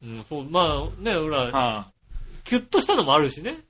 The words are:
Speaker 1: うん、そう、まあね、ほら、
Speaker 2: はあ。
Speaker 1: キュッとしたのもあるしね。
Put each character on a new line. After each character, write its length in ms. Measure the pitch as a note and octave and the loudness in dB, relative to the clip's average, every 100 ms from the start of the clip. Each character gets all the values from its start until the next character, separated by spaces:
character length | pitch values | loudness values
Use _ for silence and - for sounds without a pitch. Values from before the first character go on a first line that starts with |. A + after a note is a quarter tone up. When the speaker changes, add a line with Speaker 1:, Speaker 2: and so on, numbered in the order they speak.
Speaker 1:
う 20 | A2+ | -14
ん、 180 | A2+ | -14
そ 160 | A2 D3+ | -10 -10
う、 40 | C#3 | -2
ま 380 | F3 E3+ C#3+ D3 | 2 2 0 -4
あ 140 | - | -4
ね、 120 | G#3+ | -2
ほ 140 | F3+ D#3 | 0 0
ら、 160 | C#3+ | 0
Speaker 2:
は 340 | B2 C3+ B2 G#2+ | 0 2 0 -2
あ。 120 | G2+ _ - - - - | -8 _ -12 -10 -10 -12
Speaker 1:
キ 140 | - B3 | -2 -2
ュ 20 | |
ッ 60 | |
と 160 | - G4 | 2 2
し 60 | - | 4
た 100 | E4+ | 2
の 80 | |
も 100 | D3 | 6
あ 40 | D3 | 6
る 100 | C#3 | 4
し 120 | D3 | 0
ね。 160 | G3 D#4+ | -10 -12